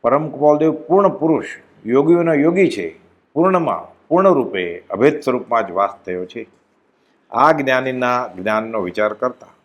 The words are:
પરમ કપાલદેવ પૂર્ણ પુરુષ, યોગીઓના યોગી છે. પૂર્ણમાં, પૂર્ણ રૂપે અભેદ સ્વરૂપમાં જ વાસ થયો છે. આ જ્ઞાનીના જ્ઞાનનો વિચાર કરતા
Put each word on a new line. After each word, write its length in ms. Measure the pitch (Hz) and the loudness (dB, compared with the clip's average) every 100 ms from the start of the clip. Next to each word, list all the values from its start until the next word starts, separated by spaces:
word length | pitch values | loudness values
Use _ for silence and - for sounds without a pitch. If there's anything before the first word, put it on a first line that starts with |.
પરમ 220 | 117 143 156 | 2 0 -2
કપાલદેવ 420 | 139 151 147 160 | 2 2 4 2
પૂર્ણ 380 | 156 - 185 196 | -2 0 2 2
પુરુષ, 380 | - 160 147 - - _ _ 107 | 0 0 0 -4 -16 _ _ 0
યોગીઓના 480 | 127 156 175 165 | 2 4 2 2
યોગી 360 | 151 156 175 180 | 2 2 2 0
છે. 180 | 104 85 - _ _ _ 143 | 0 -8 -12 _ _ _ 0
પૂર્ણમાં, 720 | 185 185 151 82 82 _ _ | 2 2 0 -6 -10 _ _
પૂર્ણ 260 | 170 190 | 2 4
રૂપે 300 | 156 117 95 87 87 _ | 2 0 -4 -6 -8 _
અભેદ 260 | 98 139 151 | 0 0 2
સ્વરૂપમાં 460 | - 123 - 117 95 | -4 -4 -2 -4 -2
જ 40 | |
વાસ 220 | 90 98 - - | -2 -2 -4 -10
થયો 200 | 90 90 | -8 -8
છે. 160 | 117 110 _ _ _ _ _ _ _ _ | -14 -16 _ _ _ _ _ _ _ _
આ 200 | - 147 | 2 2
જ્ઞાનીના 680 | 156 135 131 131 127 123 123 120 | 4 0 0 -2 -4 -2 -2 -4
જ્ઞાનનો 520 | 90 101 110 113 110 | -8 -2 -2 -2 -6
વિચાર 320 | 90 90 107 | -6 -2 -4
કરતા 400 | 107 127 - - _ | -2 -8 -8 -20 _